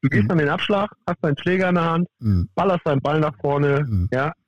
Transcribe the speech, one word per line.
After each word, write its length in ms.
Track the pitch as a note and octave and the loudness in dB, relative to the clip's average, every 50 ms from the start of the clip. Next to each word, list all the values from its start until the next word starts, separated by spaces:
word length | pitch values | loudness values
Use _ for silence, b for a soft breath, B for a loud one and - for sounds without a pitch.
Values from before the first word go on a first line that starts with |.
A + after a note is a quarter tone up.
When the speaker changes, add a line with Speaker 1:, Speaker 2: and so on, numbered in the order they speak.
Speaker 1:
du 80 | - C3+ | 0 2
gehst 160 | - G3 G3+ | 2 2 2
Speaker 2:
Mhm. 60 | G#3+ | 2
Speaker 1:
an 60 | G3 E3 | 2 2
den 100 | D3 C#3+ | 2 2
Abschlag, 420 | D#3 F#3 - - G#3 G3 G3+ G#3+ - _ _ - | 0 -2 -2 -2 -2 -2 -2 -4 -8 _ _ -8
hast 160 | F3 _ - | -4 _ 0
deinen 140 | D#3+ C#3+ - | -2 -2 0
Schläger 320 | - F3 F3+ F#3+ F#3+ F3+ | 0 -2 0 0 0 2
in 60 | F3+ | 2
der 100 | F3 E3 | 2 0
Hand, 220 | E3+ E3 E3 F3+ - _ _ | 0 0 -2 -2 -4 _ _
Speaker 2:
Mhm. 300 | C3 A2 G2+ F2+ F2 - _ | -2 0 2 2 0 -2 _
Speaker 1:
ballerst 300 | - E3+ G3 F#3 E3+ - | -2 0 0 0 0 0
deinen 160 | E3 D3 C3+ | 0 -2 0
Ball 180 | - C#3 D3 D#3 | 0 0 0 0
nach 160 | D#3 D3+ D3 - | 0 0 -2 -4
vorne, 460 | - C#3+ C#3+ C#3+ C#3+ C#3+ C#3+ C#3 D3 C3 | -2 -2 0 2 2 2 2 0 0 0
Speaker 2:
Mhm. 220 | A2 F#2+ F2 G2+ | 0 -2 0 0
Speaker 1:
ja. 220 | - B2+ C3+ D#3 E3 _ _ | 0 -2 -2 -2 -6 _ _